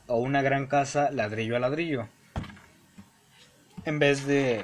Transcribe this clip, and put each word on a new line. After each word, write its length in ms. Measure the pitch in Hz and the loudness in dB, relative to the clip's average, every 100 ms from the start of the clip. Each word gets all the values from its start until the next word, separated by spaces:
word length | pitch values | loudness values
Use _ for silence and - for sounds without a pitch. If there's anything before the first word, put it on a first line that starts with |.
| - | -4
o 80 | 117 | -2
una 260 | 127 139 | 2 2
gran 260 | 135 139 135 | 2 0 0
casa 440 | 143 135 147 143 | 0 0 0 0
ladrillo 460 | 135 107 110 110 120 | 0 -4 -2 -2 0
a 20 | |
ladrillo, 480 | 127 151 170 135 110 _ - - - - - _ _ - - _ _ - - _ _ - | 0 -2 -2 -4 -6 _ -12 -10 -10 -14 -20 _ _ -20 -20 _ _ -20 -20 _ _ -10
en 160 | - 151 | -4 2
vez 260 | 143 139 139 | 4 4 2
de, 380 | 143 131 113 | 2 2 0